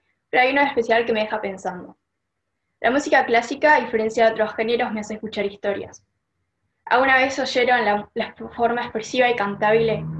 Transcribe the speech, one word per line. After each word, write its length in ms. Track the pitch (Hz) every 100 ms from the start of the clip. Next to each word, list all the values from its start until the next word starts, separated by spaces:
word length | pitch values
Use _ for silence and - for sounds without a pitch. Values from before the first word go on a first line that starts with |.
| _ _ _
Pero 140 | 247
hay 80 | 254
uno 100 | 277
especial 440 | 285 240 233 226 233
que 80 |
me 80 | 220
deja 200 | 214 214
pensando. 560 | 202 190 185 180 - - _ _ _ _ _ _ _ _
La 120 | 226
música 340 | 269 302 277 -
clásica, 500 | 233 233 285 302 294
a 60 |
diferencia 440 | 240 220 220 226 226
de 60 |
otros 200 | 220 214 -
géneros, 360 | 220 240 233
me 100 | 214
hace 140 | 208 208
escuchar 300 | 214 214 202
historias. 600 | - 202 202 - - _ _ _ _ _ _ _ _ -
¿Alguna 320 | 247 269 262
vez 200 | 269 285
oyeron 440 | 262 262 247 247
la, 260 | 208 208 208
la 220 | 233 214 - 226 -
forma 280 | 233 240
expresiva 460 | 240 262 - 247 247
y 60 | 233
cantable, 680 | 202 202 214 226 226 208 - -